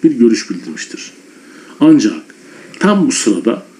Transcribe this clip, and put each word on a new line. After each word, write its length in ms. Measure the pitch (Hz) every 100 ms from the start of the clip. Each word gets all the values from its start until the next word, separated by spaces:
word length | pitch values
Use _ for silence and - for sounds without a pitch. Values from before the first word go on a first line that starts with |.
bir 80 | 160
görüş 380 | 135 117 107 -
bildirmiştir. 600 | 90 82 78 - - - - - - - - - -
Ancak 340 | 151 151 104 80 - - - - - -
tam 280 | 190 202 156
bu 40 |
sırada 540 | - - 92 110 - -